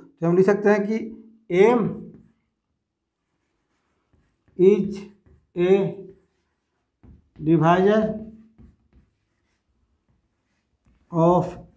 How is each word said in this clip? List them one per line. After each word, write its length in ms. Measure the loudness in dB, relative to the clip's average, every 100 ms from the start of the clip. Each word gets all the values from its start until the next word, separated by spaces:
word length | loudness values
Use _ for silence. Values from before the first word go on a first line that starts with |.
| -20 _
तो 60 | 0
हम 100 | 2
लिख 100 | 2
सकते 220 | 2 2
हैं 180 | 0 -2
कि 380 | -6 -8 -16 -20 _ -4
एम 540 | 2 4 4 -2 -8 -16 -20 _ _ _ _ _ _ _ _ _ _ _ _ _ _ _ _ _ _ _ _ _ _ _ 0
is 380 | 2 2 -2 -10 -16 -20 _ _ _ -4
a 380 | 0 0 -2 -8 -18 -20 _ _ _ _ _ _ _ _ -20 -20 _ -8
divisor 600 | 0 2 2 2 2 0 -2 -6 -14 -20 _ _ -20 _ _ _ _ _ _ _ _ _ _ _ _ _ _ _ _ _ _ _ _ _ _ _ _
of 340 | 0 2 2 -2 -10 -14